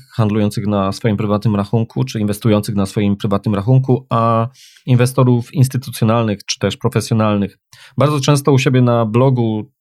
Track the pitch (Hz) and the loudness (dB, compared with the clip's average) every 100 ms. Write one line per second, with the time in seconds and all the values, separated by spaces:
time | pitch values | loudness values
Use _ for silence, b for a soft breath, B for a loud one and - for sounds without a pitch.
0 | - - 107 107 104 107 101 101 95 98 | -6 -4 -2 0 -2 -2 -2 -2 -2 -2
1 | 117 101 104 104 113 101 101 113 110 131 | -2 -2 -2 0 0 -2 0 -2 -2 -6
2 | 127 113 104 104 117 104 101 101 95 - | -6 -4 -4 -2 0 2 0 -4 -2 -2
3 | 101 101 104 98 113 98 104 131 131 123 | 0 -2 -2 -2 -2 -2 2 2 2 0
4 | - 113 117 113 117 B B B - 120 | 0 0 2 0 -2 B B B 0 2
5 | 127 131 123 120 120 - 131 127 - - | 2 2 2 2 -2 -4 -4 -6 -8 -2
6 | 110 117 110 101 - - 98 - - 113 | 0 0 0 -4 -8 -6 -4 -4 -4 -2
7 | - 113 107 104 98 - _ B B - | -2 0 0 0 -2 -8 _ B B -2
8 | 143 147 135 143 147 135 147 127 123 120 | 0 0 0 2 2 2 2 2 4 2
9 | 110 117 135 123 113 107 104 _ | 0 2 2 2 0 -4 -8 _